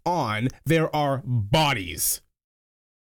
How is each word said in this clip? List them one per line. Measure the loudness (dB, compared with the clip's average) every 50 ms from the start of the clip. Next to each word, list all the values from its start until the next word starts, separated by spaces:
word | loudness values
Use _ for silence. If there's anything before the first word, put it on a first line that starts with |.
| _
on, | -2 -2 0 0 -2 0 0 -2 -2 -4 -4 _
there | 0 2 2 2 0 0
are | 0 0 0 0 -2 -2
bodies. | -2 -2 -2 0 2 2 2 4 2 2 -2 -4 -8 -6 -4 -2 -4 -4 -4 -8 _ _ _ _ _ _ _ _ _ _ _ _ _ _ _ _ _